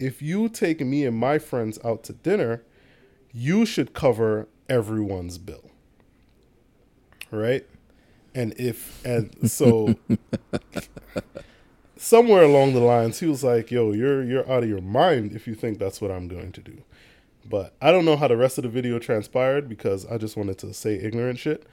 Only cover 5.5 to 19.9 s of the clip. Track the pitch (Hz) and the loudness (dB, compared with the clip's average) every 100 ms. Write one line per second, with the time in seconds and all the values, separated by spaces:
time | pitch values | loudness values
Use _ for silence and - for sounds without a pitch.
5.5 | 65 - _ _ _ _ _ _ _ _ | -18 -20 _ _ _ _ _ _ _ _
6.5 | _ _ _ _ _ _ _ - 107 113 | _ _ _ _ _ _ _ -10 -4 -2
7.5 | 135 - - _ _ _ _ _ 131 113 | -2 -6 -20 _ _ _ _ _ -6 -6
8.5 | - 123 113 - - 123 120 104 - 110 | -4 -6 -8 -14 -12 -4 -4 -4 -4 -4
9.5 | - 135 113 107 110 - 110 - - - | 4 4 4 2 -2 -2 -4 -4 -10 -8
10.5 | - - 190 - - - - - - - | -10 -8 -12 -12 -20 -12 -12 -12 -20 -20
11.5 | _ _ _ _ - - 226 240 196 151 | _ _ _ _ -14 4 6 8 8 8
12.5 | 143 135 127 120 120 113 - 170 135 135 | 8 6 6 4 4 2 -2 -4 0 0
13.5 | 120 113 123 110 104 131 139 123 131 127 | 0 0 0 0 0 0 0 0 -4 0
14.5 | 131 117 98 92 117 180 135 104 107 - | -2 0 -4 -2 2 2 2 -2 -10 -12
15.5 | 107 117 104 98 - 101 92 90 87 92 | -8 -8 -4 -6 -6 -8 -6 -10 -12 -14
16.5 | - - - _ _ - _ _ _ 107 | -16 -20 -20 _ _ -20 _ _ _ -6
17.5 | 107 95 _ 143 180 165 143 143 117 127 | -6 -6 _ 4 6 4 4 2 4 2
18.5 | - 123 120 123 117 - 110 104 127 131 | 0 -6 -4 -4 -4 -2 -4 -2 -2 0
19.5 | 139 135 104 110 | -2 -6 -8 -4